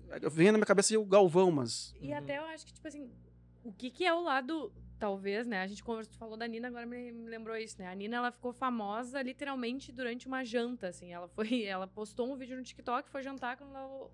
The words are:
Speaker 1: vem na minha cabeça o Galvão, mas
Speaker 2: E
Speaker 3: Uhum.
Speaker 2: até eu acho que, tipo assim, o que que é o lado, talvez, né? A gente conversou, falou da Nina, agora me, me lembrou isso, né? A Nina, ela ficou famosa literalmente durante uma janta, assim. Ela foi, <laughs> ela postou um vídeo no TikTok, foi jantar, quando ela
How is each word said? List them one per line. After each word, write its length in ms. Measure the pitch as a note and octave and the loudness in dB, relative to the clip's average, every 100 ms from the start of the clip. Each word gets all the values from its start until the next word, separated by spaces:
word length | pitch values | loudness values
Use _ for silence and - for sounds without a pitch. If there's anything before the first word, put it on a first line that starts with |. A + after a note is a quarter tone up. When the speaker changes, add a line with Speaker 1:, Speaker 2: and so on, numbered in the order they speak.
| - - - | -10 -4 -2
Speaker 1:
vem 160 | D#3+ F#3 | 6 8
na 60 | G#3+ | 8
minha 60 | G#3 | 8
cabeça 300 | G3 G3 A3 | 6 6 4
o 60 | |
Galvão, 460 | G#3 G3 F#3 E3 F#3 | 8 10 10 10 8
mas 420 | D3+ A#2+ - - - | 6 2 -4 -8 -10
Speaker 2:
E 80 | C4+ | -6
Speaker 3:
Uhum. 40 | D4 | -6
Speaker 2:
até 200 | C#4+ C#4+ | -4 -6
eu 60 | D#4+ | -6
acho 180 | D#4+ | -10
que, 80 | - | -16
tipo 140 | - D#4 | -14 -12
assim, 220 | D4 B3+ A#3 - - - - | -12 -14 -16 -20 -20 -20 -16
o 80 | A#3+ | -16
que 180 | G3 B3 | -10 -10
que 140 | - | 0
é 100 | F4+ | 2
o 80 | E4 | 2
lado, 500 | F4 C4+ B3+ D#4+ A3 - - - | 2 0 0 -4 -6 -10 -18 -4
talvez, 480 | G#3+ G3 G3 G3+ A#3+ | -2 -2 -2 -2 -2
né? 140 | G3+ | -2
A 40 | F#3+ | -2
gente 160 | G3+ | -6
conversou, 320 | - A3+ A3 | -6 -6 -8
falou 220 | - A3+ A3 | -14 -14 -8
da 100 | A#3 | -6
Nina, 220 | A3+ B3 | -6 -8
agora 180 | A#3+ A#3 | -8 -10
me, 240 | A#3+ B3 | -10 -10
me 160 | A#3 A3+ | -12 -12
lembrou 280 | A3+ A3 A3+ | -10 -8 -8
isso, 200 | A3 - | -8 -10
né? 80 | F#3 | -10
A 60 | |
Nina, 220 | F#3+ G3+ A#3+ | -6 -4 -2
ela 120 | A#3+ | -2
ficou 220 | A#3+ B3 | -4 -8
famosa 680 | A#3+ C4 A#3+ G3+ G#3+ B3 C#4 | -2 0 0 -2 -2 -4 -4
literalmente 680 | B3+ C4 C#4+ C4+ A#3 C4 - | -4 -4 -4 -2 -2 -4 -8
durante 380 | B3 B3 A#3+ B3+ | -6 -4 -4 -4
uma 160 | C4 | -4
janta, 440 | B3 A#3+ A#3+ B3 F#3 | 0 0 0 -2 -6
assim. 240 | E3+ F3 | -8 -12
Ela 140 | F3 F3 | -12 -10
foi, 160 | - | -4
<laughs> 200 | A3 B3 | 0 2
ela 220 | G3+ F#3+ F#3+ | 0 -4 -6
postou 440 | G#3+ G#3+ - B3 | -8 -10 -4 -4
um 40 | C#4 | -4
vídeo 200 | B3+ B3+ | -8 -8
no 60 | |
TikTok, 460 | B3 - - B3 C#4+ | -10 -10 -2 -2 -2
foi 100 | C#4 | -8
jantar, 340 | C4 C4+ B3+ B3+ | -8 -6 -6 -8
quando 180 | C#4 | -10
ela 340 | C4+ C4+ C4+ - | -12 -12 -12 -12